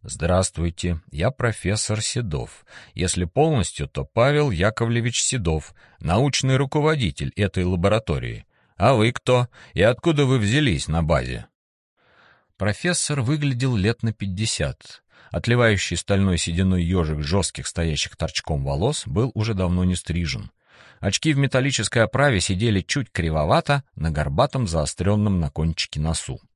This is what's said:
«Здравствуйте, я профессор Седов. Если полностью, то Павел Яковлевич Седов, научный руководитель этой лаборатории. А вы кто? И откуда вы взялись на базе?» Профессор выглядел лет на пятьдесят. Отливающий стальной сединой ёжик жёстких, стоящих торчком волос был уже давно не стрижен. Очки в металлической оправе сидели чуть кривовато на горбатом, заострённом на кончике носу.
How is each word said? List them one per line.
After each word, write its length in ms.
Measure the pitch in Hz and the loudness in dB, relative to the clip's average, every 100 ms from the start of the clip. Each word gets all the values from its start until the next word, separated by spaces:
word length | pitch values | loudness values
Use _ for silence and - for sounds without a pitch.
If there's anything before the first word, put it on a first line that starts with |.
«Здравствуйте, 960 | - - 82 90 95 - 85 - 90 85 - | -12 -4 2 2 2 -2 -4 -2 -4 -4 -6
я 200 | 71 98 | -2 -2
профессор 720 | 139 120 107 85 104 - 107 | 0 -4 -2 -2 -2 -2 -2
Седов. 640 | - 123 117 73 57 - _ - - | -2 -4 -4 -6 -6 -12 _ -20 -16
Если 300 | - 90 92 | -4 -2 0
полностью, 640 | 87 - 160 143 85 - 69 | -2 2 2 2 0 -4 -6
то 160 | - | -6
Павел 460 | 69 - 127 147 147 | -4 2 2 4 2
Яковлевич 760 | 82 98 - 117 117 117 117 | 2 0 2 0 0 0 -2
Седов, 500 | - 131 85 78 - - - _ | -2 -2 0 -2 -4 -20 -20 _
научный 580 | 76 95 143 - 131 131 | 0 2 2 0 2 2
руководитель 760 | 139 151 151 156 104 - 69 | 2 2 2 2 0 -2 -8
этой 300 | - 98 - | -2 -2 0
лаборатории. 800 | 90 92 95 107 - 71 60 55 - _ _ - | 0 2 2 0 0 -4 -4 -10 -16 _ _ 0
А 160 | 104 | 4
вы 180 | 127 113 | 4 2
кто? 380 | - - 127 123 - - | 0 0 2 0 -8 -10
И 80 | - | 2
откуда 460 | 104 123 170 151 135 | 2 4 2 2 4
вы 120 | 131 | 2
взялись 480 | 101 135 147 73 - | 2 2 2 0 -2
на 140 | 82 | -2
базе?» 440 | 78 76 62 62 - _ _ _ _ _ _ _ _ _ _ _ | 2 0 0 -10 -12 _ _ _ _ _ _ _ _ _ _ _
Профессор 640 | 98 104 175 175 - 143 | -4 -2 -2 -2 -2 -2
выглядел 520 | 117 151 143 123 131 | 0 0 0 0 0
лет 280 | 117 95 117 | 2 0 0
на 100 | 113 | -4
пятьдесят. 920 | - 101 92 110 - 71 - - - _ _ - | -4 -6 -4 -4 -2 -4 -6 -18 -20 _ _ -8
Отливающий 640 | - 98 120 117 98 - 85 | -6 0 4 4 2 -2 -6
стальной 400 | - 98 98 87 | 0 2 4 2
сединой 480 | - 85 95 92 | 0 0 2 2
ёжик 360 | 85 92 78 76 | 2 2 0 -2
жёстких, 460 | 73 95 90 - 69 | 0 0 0 -6 -8
стоящих 500 | - 82 76 - - | -4 -2 -2 -6 -6
торчком 480 | 80 - - 76 | -6 -6 -4 -4
волос 400 | 67 71 110 156 - | -2 -2 -2 -2 -4
был 260 | 76 123 | -2 -2
уже 200 | 107 110 | -2 -2
давно 300 | 98 90 90 | 0 0 2
не 120 | 90 90 | 0 -2
стрижен. 540 | - 85 82 64 - _ _ - - - | -4 -4 -4 -6 -12 _ _ -20 -20 -6
Очки 340 | 101 - 156 | -4 0 0
в 40 | 139 | 2
металлической 600 | 139 131 139 131 101 120 | 2 2 0 -2 -2 0
оправе 420 | 110 - 143 104 | 2 2 2 2
сидели 400 | - 92 117 98 | 0 0 2 2
чуть 300 | - 98 98 | 0 -4 -4
кривовато 720 | - 82 78 76 147 - 143 - - | -4 -2 0 2 2 2 -2 -2 -4
на 140 | 80 | -2
горбатом, 560 | 76 71 73 143 135 110 | -2 -2 0 0 0 -2
заострённом 720 | 82 73 - 90 104 104 95 | -2 -2 -2 0 2 2 0
на 100 | 76 | -2
кончике 500 | - 82 80 - 71 | -2 -2 -2 -6 -4
носу. 400 | 78 80 - 62 _ | -2 -4 -6 -12 _